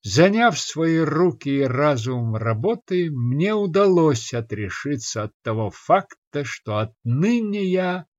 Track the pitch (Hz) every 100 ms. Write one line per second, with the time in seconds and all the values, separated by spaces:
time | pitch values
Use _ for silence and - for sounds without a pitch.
0 | 104 101 180 220 233 156 - 151 165 160
1 | 156 147 180 120 139 139 139 123 147 135
2 | 113 127 113 110 107 110 170 233 _ 180
3 | 170 139 120 135 185 214 202 175 202 175
4 | 160 123 - 120 113 104 101 - 143 143
5 | - 113 107 _ - 110 104 - - 180
6 | 190 - _ 147 131 - - 104 110 _
7 | 117 127 196 240 214 202 190 185 180 180
8 | -